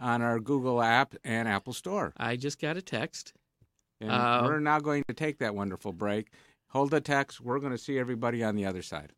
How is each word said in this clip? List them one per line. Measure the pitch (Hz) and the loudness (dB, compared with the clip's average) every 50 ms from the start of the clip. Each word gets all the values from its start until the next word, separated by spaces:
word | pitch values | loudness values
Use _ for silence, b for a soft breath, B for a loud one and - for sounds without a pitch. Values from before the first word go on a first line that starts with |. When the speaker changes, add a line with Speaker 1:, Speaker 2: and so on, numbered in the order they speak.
Speaker 1:
on | 123 120 120 120 | 0 0 2 2
our | 117 120 117 113 | 2 2 0 0
Google | 107 135 143 135 127 127 120 120 | 0 0 0 2 2 2 2 4
app | 113 117 117 127 135 - - - | 4 6 6 4 4 2 -4 -8
and | - 120 113 113 113 | -4 -2 -2 0 2
Apple | 110 101 98 - 127 | 2 0 0 -2 -4
Store. | 123 - - 180 202 196 123 76 - | -8 -8 -6 -4 -2 -2 -2 -4 -4
Speaker 2:
I | - 117 117 123 | -4 -2 -2 -2
just | 123 135 143 - - | -2 -4 -4 -4 -4
got | 156 147 165 | -4 -4 -4
a | 190 | -4
text. | 185 - 131 110 143 - - - - - - _ _ _ _ _ - _ _ _ _ _ _ _ | -6 -6 -4 -4 -4 -4 -6 -12 -16 -16 -20 _ _ _ _ _ -20 _ _ _ _ _ _ _
Speaker 1:
And | 110 110 | -4 0
Speaker 2:
Um, | 123 120 123 120 120 123 123 | 2 2 4 4 4 4 4
Speaker 1:
we're | 139 156 151 | 2 2 2
now | 151 151 151 151 | 2 2 2 2
going | 147 151 147 143 135 | 2 0 0 0 -2
to | - 110 | -4 -4
take | - 156 156 143 - | -4 -4 -4 -2 -2
that | 127 107 104 | -2 -2 0
wonderful | 101 101 98 92 - - 101 | -2 -2 -2 -4 -6 -8 -8
break. | 85 90 107 104 104 107 110 - b b b b b b _ _ | -6 -2 -2 0 0 0 -2 -6 b b b b b b _ _
Hold | - 135 143 139 | 0 0 2 2
the | 156 147 | 2 0
text. | 139 147 143 139 139 - - - | 2 2 2 2 2 0 -6 -10
We're | 120 120 127 139 | -4 -2 -2 -2
gonna | 143 135 123 117 | -2 -2 -4 -4
see | - 147 139 | -4 -2 -2
everybody | 131 123 123 123 113 123 117 120 117 | -2 0 -2 -2 0 0 0 0 2
on | 113 107 104 | 0 0 0
the | 104 98 | 0 0
other | 95 92 90 | -2 -4 -4
side. | - - 82 76 76 76 - | -8 -8 -10 -10 -10 -12 -18